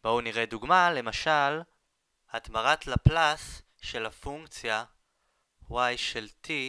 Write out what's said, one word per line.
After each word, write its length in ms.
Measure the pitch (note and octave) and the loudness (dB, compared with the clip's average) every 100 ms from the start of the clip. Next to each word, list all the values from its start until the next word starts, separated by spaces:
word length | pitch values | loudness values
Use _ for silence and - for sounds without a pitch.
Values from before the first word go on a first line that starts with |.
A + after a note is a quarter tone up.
בואו 180 | A2 A#2+ | 2 0
נראה 260 | A#2 A2 A2+ | 0 -4 -4
דוגמה, 440 | A2+ C3 F#3 F3 | -4 2 4 4
למשל, 720 | D3+ A2+ - D#3+ D3+ C#3 D3+ E3+ _ _ _ _ _ _ | 2 -4 -4 2 4 2 0 -8 _ _ _ _ _ _
התמרת 560 | A2+ - A2 A#2+ D#3 C3+ | -10 -4 0 2 2 0
לפלס 760 | B2 - D#3+ D#3 D#3 - - _ _ | 2 4 4 2 0 -8 -16 _ _
של 240 | - A#2 A2+ | -8 -6 -6
הפונקציה 760 | - C#3+ D3 D#3+ - A#2 A2 A#2+ _ _ _ _ _ _ _ - | -8 -12 -12 -12 -10 -2 -2 -4 _ _ _ _ _ _ _ -6
y 260 | A#2 B2 B2 | 0 2 0
של 320 | - A#2+ G#2+ _ - | -4 -6 -8 _ -6
t 40 | D3+ | -4